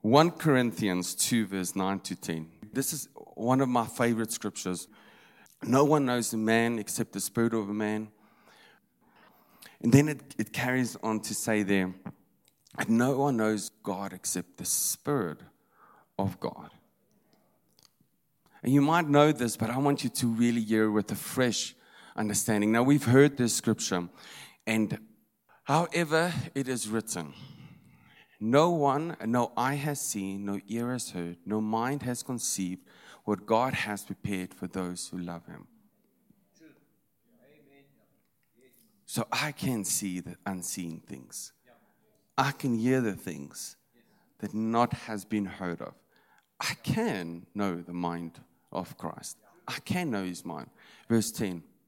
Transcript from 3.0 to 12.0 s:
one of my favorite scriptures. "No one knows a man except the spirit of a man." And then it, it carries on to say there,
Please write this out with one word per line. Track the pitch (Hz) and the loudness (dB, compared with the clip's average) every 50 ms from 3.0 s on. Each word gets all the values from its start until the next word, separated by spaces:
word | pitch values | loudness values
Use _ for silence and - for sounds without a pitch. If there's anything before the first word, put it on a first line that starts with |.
| - - _ | -10 -12 _
one | - 50 - - - 110 120 127 131 | -20 -20 -20 -10 -4 2 2 4 4
of | 139 127 | 4 2
my | 123 120 113 | 2 0 0
favorite | 107 - - 123 120 117 110 113 110 | -2 -2 0 2 2 2 0 -2 -4
scriptures. | - - - 107 - - - 95 90 87 - - - - - - - - - - _ - - - - _ | -6 -6 -6 -6 -6 -4 -4 -4 -4 -4 -8 -14 -20 -20 -20 -20 -20 -20 -20 -20 _ -20 -20 -20 -18 _
"No | - - 120 135 147 | -2 2 4 6 6
one | 143 156 151 139 | 6 6 4 4
knows | 127 123 123 113 - - | 2 0 0 -2 -2 -2
a | 110 | 0
man | 110 110 113 113 117 117 120 113 | 2 4 4 4 4 2 0 -4
except | 104 - - - 117 - | -6 -6 -6 -6 -6 -4
the | - 98 | -4 -6
spirit | - - - 123 117 117 113 | -6 -4 0 0 0 2 2
of | 113 104 98 | -2 -4 -4
a | 104 | -4
man." | 104 107 107 107 107 110 104 _ _ _ _ _ _ _ - - - - - - _ _ _ _ _ _ _ _ - - - _ _ _ _ _ _ - - - _ | -2 -2 -2 -2 -4 -6 -10 _ _ _ _ _ _ _ -20 -20 -20 -20 -20 -20 _ _ _ _ _ _ _ _ -20 -20 -20 _ _ _ _ _ _ -20 -20 -18 _
And | - 120 | 2 8
then | 113 139 143 156 | 8 8 8 6
it, | 147 127 - - - | 0 -6 -8 -14 -6
it | - 110 - | -6 -6 -6
carries | - - 127 127 127 131 127 110 - - | -4 -4 -2 0 2 2 0 0 -4 -6
on | - 110 110 107 | -4 -2 -2 -2
to | 104 - 107 | -2 -4 -6
say | - - - 110 107 | -4 0 0 2 2
there, | 104 92 101 98 92 92 90 - | 2 2 2 2 2 -2 -4 -10